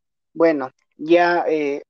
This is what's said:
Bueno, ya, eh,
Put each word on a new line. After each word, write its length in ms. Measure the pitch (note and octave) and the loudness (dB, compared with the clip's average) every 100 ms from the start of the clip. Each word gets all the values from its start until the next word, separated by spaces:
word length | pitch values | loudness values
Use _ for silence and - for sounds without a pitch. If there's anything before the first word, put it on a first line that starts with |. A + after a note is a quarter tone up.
| _ _ _ | _ _ _
Bueno, 380 | D#3+ E3 D#3 C3 _ _ _ | 0 0 0 -6 _ _ _
ya, 480 | D3+ E3+ F3 F3 - | 0 2 2 0 -2
eh, 340 | D#3 D3 C#3+ - | -2 -4 -6 -10